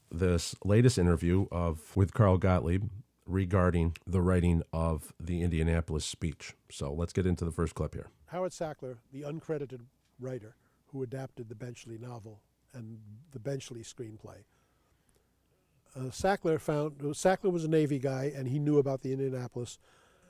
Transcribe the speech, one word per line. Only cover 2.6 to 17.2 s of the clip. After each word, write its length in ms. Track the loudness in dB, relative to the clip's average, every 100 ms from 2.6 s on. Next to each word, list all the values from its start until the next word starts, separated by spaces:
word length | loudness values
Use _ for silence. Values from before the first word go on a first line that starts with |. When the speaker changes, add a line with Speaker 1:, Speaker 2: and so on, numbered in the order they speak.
| 2 0 -2 -8 -18 _ -4
Speaker 1:
regarding 720 | -2 2 4 4 4 2 -2 -2
the 140 | 2
writing 420 | 4 4 4 4 0
of 400 | -2 0 -2 -6 -10
the 240 | -6 -2
Indianapolis 640 | 0 2 2 2 0 -4
speech. 500 | -6 -6 -6 -6 -14 -20 _
So 220 | -10 -6
let's 200 | -4 -4
get 140 | 0 0
into 180 | 0
the 60 | -2
first 240 | -2 -4
clip 200 | -4 -6
here. 140 | -8 -14 _ -12
Speaker 2:
Howard 260 | -6 -6
Sackler, 460 | -6 -8 -8 -12 -14 _
the 100 | -14
uncredited 580 | -10 -10 -6 -6 -8 -12 -18 _ _ -14
writer 340 | -10 -10 -12 -20 _ _ _
who 160 | -10
adapted 460 | -8 -8 -12 -12 -14
the 80 | -14
Benchley 420 | -14 -14 -16 -14
novel 420 | -14 -14 -16 -20 _ _ _
and 260 | -16 -16 -16 -18 -20 -18
the 80 | -12
Benchley 420 | -8 -8 -8 -14
screenplay. 600 | -16 -14 -14 -14 -18 -20 _ _ _ _ _ _ _ _ _ _ _ _ _ _ _
Uh, 160 | -12 -10
Sackler 500 | -2 0 0 0 -2
found, 380 | 0 -2 -2 -6
Sackler 520 | -8 0